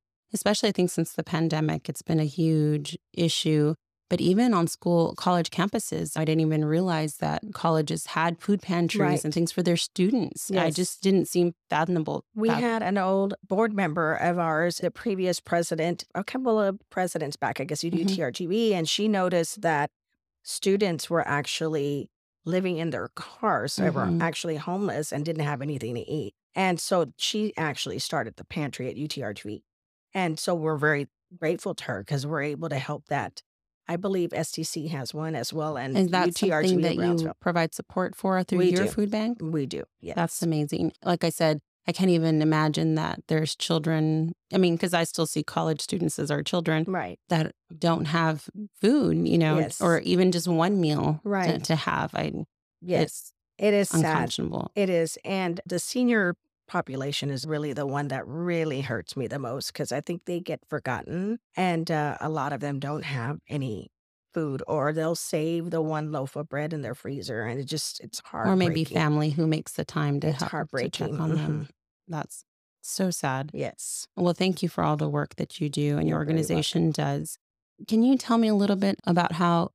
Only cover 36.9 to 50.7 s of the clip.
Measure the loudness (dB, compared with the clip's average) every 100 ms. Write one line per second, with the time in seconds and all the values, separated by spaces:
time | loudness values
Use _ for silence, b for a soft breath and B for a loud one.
36.9 | 2 2 2 0 -2 0 0 0 -4 -6
37.9 | -4 -4 -2 0 0 2 4 4 4 2
38.9 | 0 0 0 -2 -2 -2 -2 -2 -6 -10
39.9 | _ -6 -2 0 0 0 2 0 0 -2
40.9 | -2 0 0 0 2 2 2 -4 _ -4
41.9 | 2 4 6 6 4 4 4 4 2 2
42.9 | 2 0 -4 -2 0 0 -2 0 0 2
43.9 | 2 2 2 0 -4 -2 4 4 4 2
44.9 | 2 0 0 -2 -2 -2 0 0 -2 -2
45.9 | -2 -2 -2 -2 -2 0 -2 0 0 0
46.9 | -4 -6 -8 -2 0 0 -4 -20 -2 2
47.9 | 2 2 2 2 -2 -6 -14 -14 _ 4
48.9 | 4 4 2 4 4 4 4 0 0 2
49.9 | 4 4 4 4 4 2 2 4